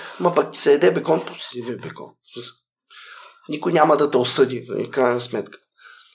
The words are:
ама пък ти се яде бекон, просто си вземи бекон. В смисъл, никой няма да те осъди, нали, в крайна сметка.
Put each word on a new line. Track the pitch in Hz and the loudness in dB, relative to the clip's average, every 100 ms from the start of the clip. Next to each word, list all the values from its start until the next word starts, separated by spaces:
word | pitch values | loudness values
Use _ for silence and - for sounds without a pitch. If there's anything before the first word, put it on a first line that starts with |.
| - - | -12 -2
ама | 180 147 | 2 2
пък | 143 | 0
ти | - | 0
се | 147 | 4
яде | 147 180 | 6 6
бекон, | 175 - 156 - | 2 0 0 -2
просто | - | -12
си | - 123 | -10 -10
вземи | 117 110 | -10 -10
бекон. | - - - _ | -12 -14 -20 _
В | _ | _
смисъл, | 117 120 - _ _ _ - - - - _ - | -10 -10 -10 _ _ _ -20 -20 -20 -20 _ -10
никой | 151 180 | -4 -2
няма | 170 156 147 | 2 4 4
да | 143 | 4
те | 131 | 2
осъди, | 120 - 127 120 120 | 2 2 2 0 -8
нали, | 104 120 | -6 -4
в | |
крайна | 139 123 120 | 0 0 0
сметка. | - 107 - - _ _ - - - | -2 -6 -8 -16 _ _ -20 -20 -20